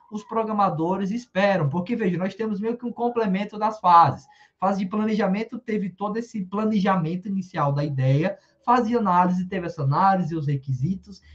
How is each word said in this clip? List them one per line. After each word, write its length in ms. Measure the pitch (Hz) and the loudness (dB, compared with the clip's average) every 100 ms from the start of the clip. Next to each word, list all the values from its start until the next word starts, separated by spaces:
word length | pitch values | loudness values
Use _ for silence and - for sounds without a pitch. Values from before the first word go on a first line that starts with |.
| _ | _
os 120 | 214 | -14
programadores 880 | - 226 220 208 190 156 165 190 196 | -6 -4 -2 0 0 2 -2 -2 -2
esperam. 580 | 240 - 185 202 185 143 | -4 -6 0 2 2 0
Porque, 260 | 170 185 220 | -2 -2 -2
veja, 220 | 202 170 | -2 -2
nós 180 | 190 - | -2 -4
temos 240 | 220 196 | -6 -4
meio 180 | 220 240 | -4 -4
que 80 | 240 | -6
um 60 | |
complemento 680 | 214 240 240 214 185 208 208 | -4 -4 0 0 -2 -4 -4
das 220 | 214 220 | -4 0
fases. 480 | 180 170 - - - _ _ _ | 6 8 8 2 -8 _ _ _
Fase 200 | 190 196 | -2 0
de 100 | 190 | -2
planejamento 680 | 214 214 214 190 196 220 247 | -2 0 0 0 -2 -4 -10
teve 320 | - 214 190 | -6 -4 -4
todo 280 | - 208 220 | -6 -6 -6
esse 260 | 233 220 185 | -6 -8 -6
planejamento 840 | 202 214 220 196 185 156 180 202 | -4 0 2 2 2 0 -4 -4
inicial 420 | 190 180 165 143 | -6 -6 -2 -2
da 120 | 143 | 0
ideia, 540 | 147 135 131 139 165 - _ _ - | -2 0 2 2 2 -4 _ _ 2
fase 240 | 180 226 | 2 2
de 80 | 240 | 0
análise 480 | 202 180 185 180 185 | 2 4 4 2 -2
teve 220 | 190 170 | -4 -6
essa 160 | - | -4
análise, 520 | 135 156 190 190 156 165 | 0 2 4 4 0 -2
os 120 | 143 | -2
requisitos, 760 | 139 135 123 151 190 - 196 - | -4 -4 -4 -4 -4 -10 -20 -20